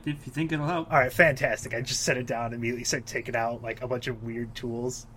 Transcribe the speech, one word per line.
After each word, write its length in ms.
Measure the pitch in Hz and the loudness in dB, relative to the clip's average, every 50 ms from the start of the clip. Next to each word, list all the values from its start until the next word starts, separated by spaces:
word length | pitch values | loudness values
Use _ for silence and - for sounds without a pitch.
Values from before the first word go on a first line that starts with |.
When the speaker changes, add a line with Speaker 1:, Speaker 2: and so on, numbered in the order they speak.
| - | -4
Speaker 1:
if 180 | 147 147 143 - | -4 -4 -4 -8
you 80 | 135 - | -6 -2
think 180 | 147 160 156 | -2 0 0
it'll 140 | 156 147 147 | 0 0 0
help. 260 | 156 180 165 165 - | 0 0 0 0 4
Speaker 2:
All 60 | 160 | 6
right, 160 | 143 123 - - | 6 6 6 6
fantastic. 640 | - 170 156 131 131 151 127 110 - 120 117 117 | 6 6 6 6 4 2 0 0 -2 -2 -4 -4
I 60 | 120 | -4
just 200 | 131 - - - | -2 -2 -2 0
set 160 | - 165 135 | 2 2 2
it 80 | 127 127 | 2 0
down 200 | 123 120 117 117 | -2 -2 -2 -2
and 100 | 117 120 | -2 -2
immediately 280 | 120 117 117 120 117 120 | -2 -2 -2 -2 0 0
started 200 | - 160 131 113 | -2 -2 -2 -2
taking 300 | - - 123 117 131 120 | -4 -4 -4 -4 -2 0
out, 260 | 117 113 117 120 120 | 0 0 0 -2 -4
like, 220 | 117 113 113 - 127 | -4 -6 -6 -4 -2
a 40 | |
bunch 200 | 120 127 120 - | -2 -2 -2 -2
of 160 | 123 117 110 113 | -4 -4 -4 -6
weird 320 | 117 113 117 120 113 113 | -6 -4 -4 -6 -6 -6
tools. 500 | - 123 120 113 120 120 127 131 - - - - | -6 -6 -4 -4 -2 -2 -4 -4 -6 -10 -14 -18